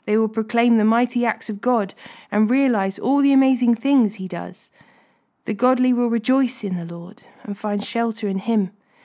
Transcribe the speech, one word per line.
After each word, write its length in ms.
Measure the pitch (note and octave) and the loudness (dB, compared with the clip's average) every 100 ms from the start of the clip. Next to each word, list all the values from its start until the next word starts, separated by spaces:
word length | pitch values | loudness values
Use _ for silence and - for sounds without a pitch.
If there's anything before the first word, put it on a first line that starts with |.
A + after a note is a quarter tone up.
| - | -2
They 120 | G#3+ | 0
will 120 | A3 | 0
proclaim 480 | A3 A3 A#3 A#3+ A3+ | -2 -2 2 4 4
the 80 | G#3+ | 4
mighty 400 | A#3 B3 A#3+ A#3+ | 2 2 0 -2
acts 240 | - - | -4 -8
of 100 | G#3 | -4
God 340 | B3 A#3+ F#3+ - - - - | 0 0 -2 -8 -20 -20 -4
and 180 | G#3 G#3+ | 0 2
realize 480 | C4 C#4 A3 F#3+ - | 2 2 0 -2 -2
all 240 | B3 C#4+ | 0 2
the 120 | C#4 | 4
amazing 420 | C4+ C4+ B3 A#3+ A#3 | 4 4 2 2 2
things 400 | C#4 C#4+ G#3+ G3 | 2 2 2 -2
he 140 | F#3 | -8
does. 420 | F3 F3+ F3+ - _ _ _ _ _ _ _ - | -8 -10 -14 -20 _ _ _ _ _ _ _ -8
The 80 | G#3 | 0
godly 380 | B3+ B3+ B3+ | 0 2 2
will 160 | A#3+ A#3+ | 2 0
rejoice 540 | A3+ A#3 C4+ B3+ - | -2 0 0 0 -2
in 120 | G3 F3+ | -6 -6
the 100 | E3+ | -6
Lord 380 | E3+ F3 - - - | -10 -12 -16 -20 -16
and 140 | - G3+ | -10 -6
find 260 | G#3+ G#3 | -4 -4
shelter 440 | - A#3 A#3 A3 G3+ | -4 -2 -4 -4 -4
in 100 | F#3+ | -4
him, 320 | A3 A3+ F#3 _ _ _ | 0 0 0 _ _ _